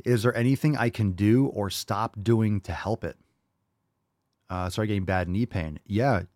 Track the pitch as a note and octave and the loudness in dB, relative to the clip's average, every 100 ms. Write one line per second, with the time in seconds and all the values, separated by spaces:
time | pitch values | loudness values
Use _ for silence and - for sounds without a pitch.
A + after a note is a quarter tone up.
0 | B2 A#2+ A#2 A#2 B2 C3+ D3+ C3+ A#2 - | 0 2 2 2 2 2 2 0 0 0
1 | G#2 F2+ G#2 A#2+ C3+ - G2+ - - G2+ | 0 2 4 4 4 0 -4 -6 -4 -4
2 | A2+ G#2+ G2 A2+ G#2+ G#2 - F2 F#2+ A2+ | -4 -4 0 2 2 0 -4 -6 -4 -6
3 | D#2+ - _ _ _ _ _ _ _ _ | -6 -12 _ _ _ _ _ _ _ _
4 | _ _ _ _ - F2+ F#2 G2+ A2 G2+ | _ _ _ _ -10 -6 -4 -2 -2 -2
5 | F#2 F#2 F2 F#2+ A#2+ G2 D#2+ D2+ - G2+ | 0 0 0 -2 -2 -2 -6 -8 -4 0
6 | C3+ G2+ F2 | 2 2 -2